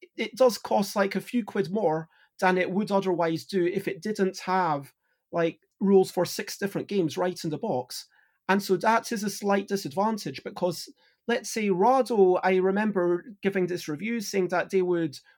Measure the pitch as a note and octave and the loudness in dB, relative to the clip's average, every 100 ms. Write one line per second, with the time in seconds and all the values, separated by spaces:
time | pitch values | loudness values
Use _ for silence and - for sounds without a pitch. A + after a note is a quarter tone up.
0 | - - A3 G#3+ B3+ G3+ - G#3+ G3+ G#3+ | -18 -8 -6 2 2 2 -2 -2 0 0
1 | G3 G3 - B3 G#3 A3 D#3 G#3 F#3 D#3 | -2 -2 -4 -4 -4 -4 -2 0 0 -2
2 | D#3+ _ _ - F#3 F#3 F3+ F3+ G#3 G3 | -6 _ _ -2 2 2 0 -2 0 0
3 | F#3+ E3+ E3+ E3 - G3 F3 F#3 - E3 | 0 0 0 -2 -2 0 0 0 -4 -6
4 | G#3+ G#3+ F#3+ F#3+ - F#3 F3 D3 C#3 _ | -6 0 0 -2 -2 0 2 -2 -6 _
5 | _ _ _ E3+ E3+ - _ - F#3+ G3 | _ _ _ -2 -2 -2 _ -2 6 6
6 | F#3 - E3+ - - - G3 F3 B2+ G3+ | 6 0 -2 -2 -8 -6 -4 -4 -2 0
7 | D#3+ D#3 F#3 F3 E3+ D3+ A3+ C3 B2 - | 0 0 -2 -2 -6 -4 -4 -4 -4 -12
8 | - _ _ _ - G3 G3 F3+ G3+ A3+ | -16 _ _ _ 0 0 2 0 4 2
9 | A3+ A#3 G#3+ - G3+ G3+ G3 G3 D3 F3 | 0 -4 -4 -4 0 0 0 -4 -4 -2
10 | G#3+ G#3+ - - - - F3+ D#3+ - - | -2 -2 -6 -10 -12 -4 -4 -4 -10 -18
11 | _ _ - A3+ - - G#3 F3+ A3 C4 | _ _ -4 -4 -4 -4 0 4 4 4
12 | A#3+ A3+ F#3+ F3+ F#3 F#3 F#3 G3 G#3+ G3 | 2 6 6 6 4 2 2 2 0 0
13 | F3 F3 B3+ G3+ G3 G3 F3 F3 - D3+ | 2 0 -4 -4 -2 0 -2 -2 -6 -6
14 | G#3 A#3 G3+ G3 F3+ F3+ F3+ F#3+ F3+ F3 | -4 -6 -4 -2 0 0 0 0 2 0
15 | D#3+ B2+ _ | 0 -6 _